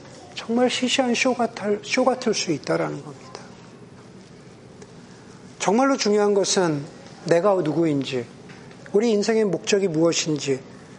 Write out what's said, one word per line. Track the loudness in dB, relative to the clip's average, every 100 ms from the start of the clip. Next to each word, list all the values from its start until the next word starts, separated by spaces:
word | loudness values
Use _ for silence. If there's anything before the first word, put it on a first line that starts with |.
| -20 -20 -16
정말 | -12 -2 2 2
시시한 | 2 0 2 2
쇼 | 2 0
같을, | 0 -2 -2 -2 -2
쇼 | -2 0
같을 | 0 -2 -2
수 | -2 -2
있다라는 | -4 -4 -4 -4 -8
겁니다. | -14 -18 -18 -18 -18 -20 -20 -20 -20 -20 -20 -20 -20 -20 -20 -20 -20 -20 -20 -20 -20 -20 -20 -20 -20 -4
정말로 | 2 4 2 2
중요한 | 2 2 4
것은 | 2 2 2 0 -2 -6 -14 -20 -10 0
내가 | 2 4
누구인지, | 2 0 0 2 0 -2 -4 -6 -14 -20 -20 -20 -20 -2
우리 | 2 4
인생의 | 2 2 2
목적이 | 2 0 0 2 2
무엇인지, | 2 2 2 -2 -2 -2 -4 -6 -20 -20